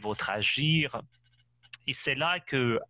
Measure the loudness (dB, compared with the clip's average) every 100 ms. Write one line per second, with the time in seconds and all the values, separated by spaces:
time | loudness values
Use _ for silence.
0 | -4 -4 -2 -2 0 0 4 4 2 -4
1 | -12 _ _ _ _ _ _ -14 -10 -6
2 | -2 0 0 0 0 2 4 2 0